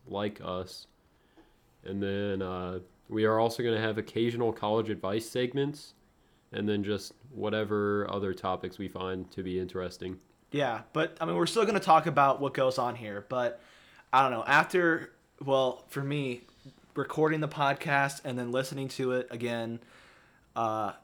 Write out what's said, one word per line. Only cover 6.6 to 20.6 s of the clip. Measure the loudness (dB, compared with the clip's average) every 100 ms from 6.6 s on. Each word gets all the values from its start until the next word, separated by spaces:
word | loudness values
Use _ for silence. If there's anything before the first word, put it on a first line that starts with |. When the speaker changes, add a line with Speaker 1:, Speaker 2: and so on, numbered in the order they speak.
| 0
Speaker 1:
then | 0
just | 0 -4 -6 -18 -16
whatever | -6 -2 -2 0 0 2 0 0
other | -2 -4
topics | -2 -2 -2 -6 -8
we | -8
find | -6 -6 -6 -8
to | -8
be | -4 -4
interesting. | -4 -6 -8 -8 -10 -12 _ _ -6
Speaker 2:
Yeah, | -2 -2 -2 -6
but, | -4 -4 -2
I |
mean, | -2 0
we're | 0
still | 2
gonna | 2 2
talk | 6 6 6
about | 4 4 4
what | 0
goes | 2 2 2
on | -2 -2
here, | -8 -10 -4
but, | -2 -2 -2 -18 -20 -20 -16 4
I | 6
don't | 6
know, | 2
after, | 4 6 6 4 4 2 -2 _ _ -10
well, | 0 4 2 0 -8
for | -6
me, | -2 -2 -4 -6 -12 _ -20 -20 _
recording | -6 -2 2 2 2
the | -2
podcast | 0 0 0 0 2 2 -2 -6
and | -4
then | -2
listening | -2 -2 -6 -8
to | -4 -2
it | 0 -4
again, | -6 -4 -4 -6 -8 -12 -20 -20 -20 _ _ _
uh, | -2